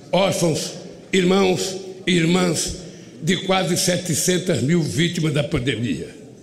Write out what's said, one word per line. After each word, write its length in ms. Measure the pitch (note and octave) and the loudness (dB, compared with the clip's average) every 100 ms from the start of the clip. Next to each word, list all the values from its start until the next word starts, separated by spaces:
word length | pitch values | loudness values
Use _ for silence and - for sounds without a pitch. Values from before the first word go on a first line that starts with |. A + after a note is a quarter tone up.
| - | -2
órfãos, 600 | F3 F#3+ - E3+ D3 - - - - - | 2 2 2 0 0 -4 -10 -14 -18 -2
irmãos 680 | F#3+ F3+ F#3+ F#3 F#3 - - - - - | 2 4 4 4 2 -2 -6 -10 -8 0
e 60 | |
irmãs 640 | F3+ E3 F3+ F3+ D#3 - - - - - - | 2 4 4 2 0 -4 -6 -12 -16 -18 -6
de 140 | D#3 F#3 | -2 0
quase 400 | F#3+ F#3+ F3 E3+ | 2 0 2 0
setecentas 840 | - F3 F3 D3 - F3+ F#3 D3 | 0 0 0 -2 2 0 2 0
mil 200 | B2 F3 | 2 2
vítimas 520 | D3 G#2+ E3 F3+ D#3 | 0 0 0 0 0
da 100 | C#3+ | 0
pandemia. 680 | C3+ D#3 B2+ A2 A#2 D#2+ - - - - | 0 0 0 -2 -2 -4 -6 -14 -20 -20